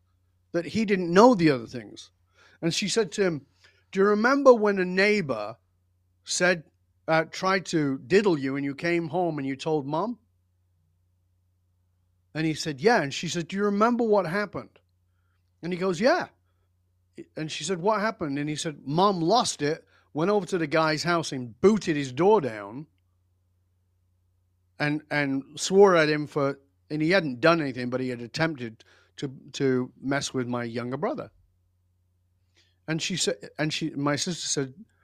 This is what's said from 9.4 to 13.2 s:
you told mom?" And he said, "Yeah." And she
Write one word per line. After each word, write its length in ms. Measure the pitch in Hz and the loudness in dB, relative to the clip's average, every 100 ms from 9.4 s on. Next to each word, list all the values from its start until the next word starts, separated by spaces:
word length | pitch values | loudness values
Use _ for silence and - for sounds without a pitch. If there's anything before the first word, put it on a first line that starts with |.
| 135 | -6
you 80 | 135 | -6
told 300 | 165 156 135 | -4 -4 -2
mom?" 320 | 156 220 233 _ _ _ _ _ _ _ _ _ _ _ _ _ _ _ _ _ _ _ _ _ | -4 -4 -8 _ _ _ _ _ _ _ _ _ _ _ _ _ _ _ _ _ _ _ _ _
And 120 | 147 160 | -4 -4
he 80 | |
said, 280 | 143 160 135 | -4 -8 0
"Yeah." 200 | 196 233 | 2 2
And 120 | 143 | 0
she 140 | - | -6